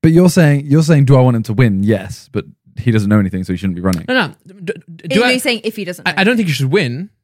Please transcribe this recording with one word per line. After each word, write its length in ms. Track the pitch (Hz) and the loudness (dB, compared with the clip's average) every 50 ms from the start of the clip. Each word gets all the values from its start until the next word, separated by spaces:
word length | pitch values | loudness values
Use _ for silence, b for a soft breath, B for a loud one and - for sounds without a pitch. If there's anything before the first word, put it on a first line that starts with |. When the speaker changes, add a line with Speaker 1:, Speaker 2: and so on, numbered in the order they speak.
Speaker 1:
But 100 | - 165 | 4 4
you're 180 | 165 170 180 180 | 4 6 4 4
saying, 360 | - 190 165 147 143 143 143 | 4 4 4 4 2 0 0
you're 180 | 147 139 156 160 | 0 2 2 4
saying, 220 | 151 170 147 139 | 4 4 4 4
"Do 100 | 131 139 | 4 4
I 60 | 131 | 4
want 140 | 127 127 120 | 4 4 2
him 60 | 113 107 | 0 -2
to 100 | - 107 | -4 0
win?" 300 | 104 127 113 98 95 98 | 2 2 2 2 0 0
Yes, 460 | 107 110 95 92 - - - - _ | 0 0 -2 -2 -10 -14 -16 -16 _
but 140 | - 104 - - - _ _ _ _ - | -10 -10 -10 -10 -20 _ _ _ _ -8
he 100 | - 123 | -6 -2
doesn't 180 | 110 110 101 101 | -2 0 0 2
know 100 | 104 107 | 2 2
anything, 240 | 98 92 87 92 92 | 0 0 -4 -6 -6
so 100 | 87 92 | -6 -6
he 40 | |
shouldn't 180 | 85 101 95 87 | -4 -4 -6 -6
be 60 | 87 | -4
running. 240 | 87 95 90 82 82 | -2 -4 -4 -4 -4
Speaker 2:
No, 60 | - 254 262 196 | -4 -2 -2 -2
no. 60 | 135 - _ _ 277 285 302 175 | -4 -8 _ _ -20 -20 -14 -12
D-, 100 | 170 - 175 _ - 165 | -10 -10 -12 _ -20 -20
d-, 120 | 165 - 170 | -18 -10 -4
do 120 | 175 202 240 | -2 0 0
Speaker 3:
Are 40 | |
Speaker 2:
I, 40 | 247 254 | 0 -2
Speaker 3:
you 60 | 254 | -2
saying 220 | 247 285 240 214 - | -2 -4 -6 -4 -6
if 120 | 220 - | -10 -8
he 80 | 220 196 | -8 -10
doesn't 220 | 175 175 - - | -10 -12 -6 -6
Speaker 2:
I, 40 | 180 | -4
Speaker 3:
know? 100 | 165 190 | -2 0
Speaker 2:
I 20 | 190 | 0
don't 120 | 214 247 | 0 0
think 100 | 226 214 | 0 0
he 60 | 170 139 | -2 -2
should 180 | 127 139 131 | -2 -2 0
win. 380 | 147 208 170 123 120 139 185 214 _ _ | 0 0 0 -2 -6 -8 -12 -14 _ _